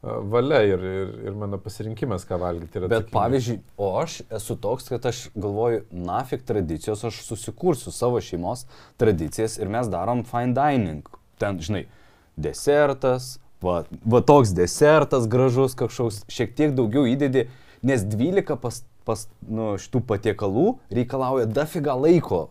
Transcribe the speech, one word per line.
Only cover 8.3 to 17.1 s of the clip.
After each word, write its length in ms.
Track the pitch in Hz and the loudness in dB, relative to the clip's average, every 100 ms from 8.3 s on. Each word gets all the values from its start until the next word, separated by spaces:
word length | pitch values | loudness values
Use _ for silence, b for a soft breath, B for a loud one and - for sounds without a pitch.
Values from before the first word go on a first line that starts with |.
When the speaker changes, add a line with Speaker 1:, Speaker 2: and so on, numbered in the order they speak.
| 87 90 127 - B B | -6 -6 -6 -10 B B
Speaker 2:
tradicijas 680 | _ 110 87 78 - 113 - | _ 2 2 -2 -2 -4 -4
ir 80 | 101 | -4
mes 240 | 110 120 | -4 -2
darom 320 | 90 95 123 | -2 -2 -2
fine 320 | 110 120 123 127 | -2 -4 -2 2
dining." 560 | 147 139 95 76 - - _ _ | 2 2 0 -4 -12 -20 _ _
Ten, 240 | 104 92 | -4 -4
žinai, 280 | 78 101 - b b b b - | -4 -4 -6 b b b b -8
desertas, 960 | 76 - - 147 147 135 131 127 127 - - - | -6 -4 2 4 4 2 0 0 -4 -16 -20 -6
va, 240 | 90 87 80 - 113 | -2 -2 -4 -8 4
va 160 | 120 | 4
toks 340 | - 143 113 90 | 10 8 8 4
desertas 720 | 90 - 147 156 139 139 113 | 2 6 6 6 4 2 2
gražus 480 | 123 131 123 131 131 | 4 4 4 2 0
kažkoks, 480 | 117 - 120 104 - | -6 -2 -4 -4 -12
šiek 300 | - 117 - | -6 -6 0
tiek 160 | 151 | 0
daugiau 320 | 131 117 127 | 2 2 2
įdedi, 460 | 131 | 2